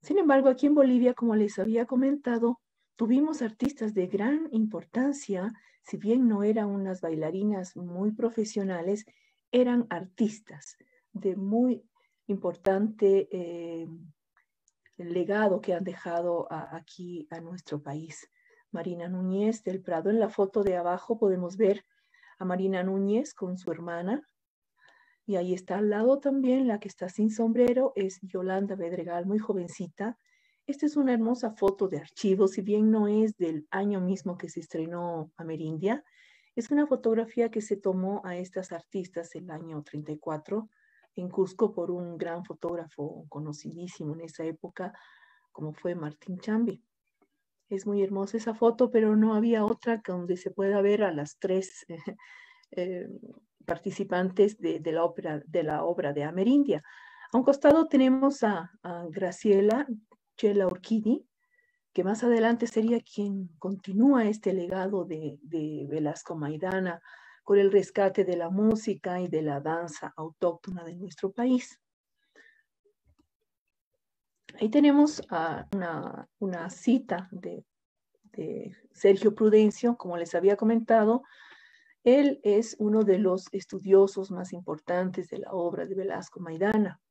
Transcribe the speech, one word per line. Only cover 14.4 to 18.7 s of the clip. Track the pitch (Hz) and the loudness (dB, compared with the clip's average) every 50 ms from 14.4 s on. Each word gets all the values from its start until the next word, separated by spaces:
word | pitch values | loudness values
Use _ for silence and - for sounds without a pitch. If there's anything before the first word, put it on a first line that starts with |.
| _ _ _ _ _ _ _ _ _ _ _ | _ _ _ _ _ _ _ _ _ _ _
legado | - 175 170 170 180 170 160 196 208 214 202 185 175 | -14 -10 -10 -6 -6 -4 -4 -2 0 2 0 0 0
que | - - 180 | -2 -4 -4
han | 170 190 | -4 -4
dejado | 180 - - - 180 170 170 175 175 170 165 - - | -8 -10 -10 -10 -6 -4 -4 -2 -2 -2 -4 -4 -6
a, | - 156 - - - | -10 -12 -12 -12 -14
aquí | 165 165 _ - - 180 175 175 170 151 _ | -16 -16 _ -18 -16 -14 -12 -12 -14 -14 _
a | 165 165 | -14 -16
nuestro | 165 165 180 180 _ - 151 147 | -14 -14 -16 -16 _ -10 -10 -10
país. | 143 143 143 151 160 160 151 - - _ _ _ _ _ _ _ _ _ | -8 -10 -10 -10 -10 -12 -18 -20 -20 _ _ _ _ _ _ _ _ _